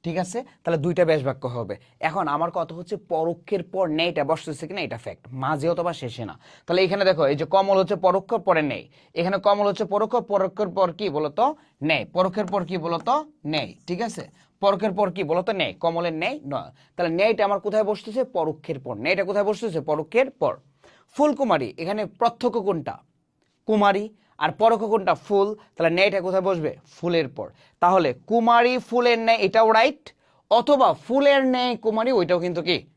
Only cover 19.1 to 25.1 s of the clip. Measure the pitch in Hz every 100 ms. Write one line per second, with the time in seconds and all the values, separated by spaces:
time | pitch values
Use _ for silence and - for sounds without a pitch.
19.1 | 190 185 202 202 208 226 165 156 151 151
20.1 | 226 269 _ 139 - _ _ _ _ _
21.1 | - 302 254 262 165 117 - 170 214 202
22.1 | _ 233 233 247 220 190 170 127 - _
23.1 | _ _ _ _ _ - 214 202 196 214
24.1 | _ _ - 156 - 226 226 208 220 185